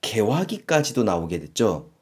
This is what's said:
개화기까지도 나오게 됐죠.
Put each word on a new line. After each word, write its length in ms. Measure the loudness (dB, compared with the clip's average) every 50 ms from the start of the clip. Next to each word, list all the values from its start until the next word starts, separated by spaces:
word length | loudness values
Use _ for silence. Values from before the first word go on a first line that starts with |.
개화기까지도 1040 | -6 -4 0 0 2 2 2 0 0 -2 -6 -10 -4 0 2 2 2 2 0 0 2
나오게 340 | 2 2 0 -2 -2 -6 -6
됐죠. 520 | -8 -8 -2 0 2 2 2 0 -6 -12 _ _